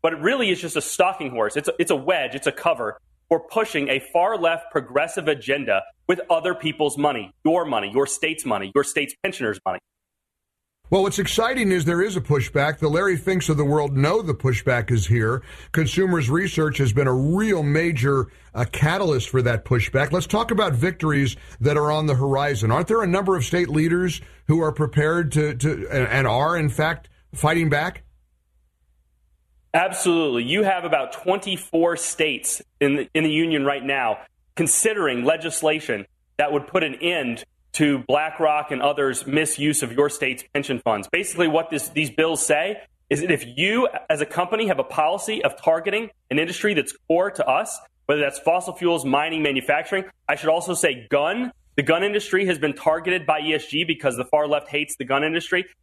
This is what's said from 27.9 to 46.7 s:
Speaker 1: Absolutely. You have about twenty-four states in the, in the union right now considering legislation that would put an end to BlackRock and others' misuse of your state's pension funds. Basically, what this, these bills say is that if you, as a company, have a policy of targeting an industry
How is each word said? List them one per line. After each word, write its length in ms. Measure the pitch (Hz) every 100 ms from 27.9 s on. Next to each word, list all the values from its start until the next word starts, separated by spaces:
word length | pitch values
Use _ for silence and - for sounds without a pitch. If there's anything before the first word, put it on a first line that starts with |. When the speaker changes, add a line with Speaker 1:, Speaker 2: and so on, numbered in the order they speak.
| - - _ _ _ _ _ _ _ _ _ _ _ _ _ _ _ _
Speaker 1:
Absolutely. 720 | 170 185 180 185 170 151 120
You 200 | 120 185
have 200 | 196 185
about 280 | 170 156 131
twenty-four 840 | - 180 190 196 180 - 165 170 165
states 640 | - - 156 123 - - - _
in 180 | 143 143
the, 120 | -
in 100 | 156
the 80 | 160
union 320 | 151 165 151
right 180 | 139 139
now 360 | 131 139 120 104 - _ _
considering 720 | - 160 - 226 214 156 123
legislation 840 | 123 165 165 - 156 156 - 107 101 _ _ -
that 160 | 147
would 140 | 147 143
put 160 | 185
an 120 | 156 127
end 460 | 170 175 127 113 - _ _
to 260 | - 151 139 -
BlackRock 640 | 147 156 - 156 151 147
and 100 | 135
others' 460 | 139 147 139 123 135
misuse 560 | 147 156 - 147 143
of 100 | 123
your 160 | 117 147
state's 360 | - 135 123 -
pension 240 | 143 139 123
funds. 300 | 117 107 98
Basically, 380 | 170 196 165 170
what 220 | 160 160
this, 180 | 151 -
these 200 | 151 151
bills 380 | 135 160 151 -
say 340 | 151 185 214 - _ _
is 100 | 143
that 120 | 175
if 120 | 156 120 127
you, 320 | 185 233 254 - -
as 120 | 151
a 60 | 147
company, 420 | 165 180 220 220
have 100 | 147
a 60 |
policy 580 | 131 - 156 190 226 214
of 180 | - -
targeting 480 | - 160 180 208 226 _ _
an 80 | 143
industry 360 | 170 180 214